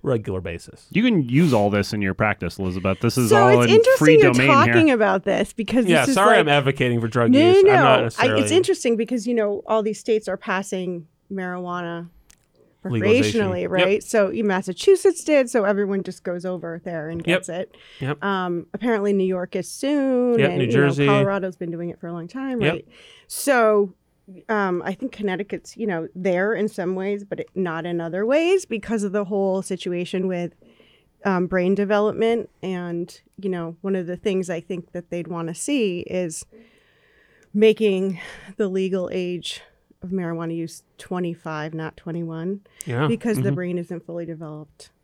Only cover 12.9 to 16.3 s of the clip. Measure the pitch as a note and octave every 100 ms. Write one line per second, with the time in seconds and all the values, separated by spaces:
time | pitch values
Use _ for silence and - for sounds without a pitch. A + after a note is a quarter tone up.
12.9 | A#2 F#3+ A#3+ G#3+ A3+ G3 F3+ F3+ F#3 F3+
13.9 | G#3 - A3+ G3 G#3+ G#3 F#3 F#3+ F3+ -
14.9 | F#4+ G4+ E4 - D4+ B3 B3 G3+ G3+ G3+
15.9 | G3 F#3+ F3+ -